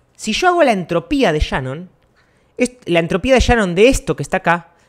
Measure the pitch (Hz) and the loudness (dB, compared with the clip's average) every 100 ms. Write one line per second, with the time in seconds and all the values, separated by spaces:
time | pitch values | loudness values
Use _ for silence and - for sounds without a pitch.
0 | _ - - 214 359 349 285 196 165 170 | _ -12 -6 0 2 2 2 0 -2 -4
1 | - 285 214 151 - 175 131 147 180 _ | -2 -2 0 0 -2 -4 -8 -10 -14 _
2 | _ _ _ _ _ - 247 - - 165 | _ _ _ _ _ -4 -4 -4 -4 -2
3 | 165 180 247 254 - 240 190 170 226 - | -2 -2 2 2 4 0 0 4 4 2
4 | - 147 143 190 170 170 - _ | -2 -6 -4 -4 -2 -2 -4 _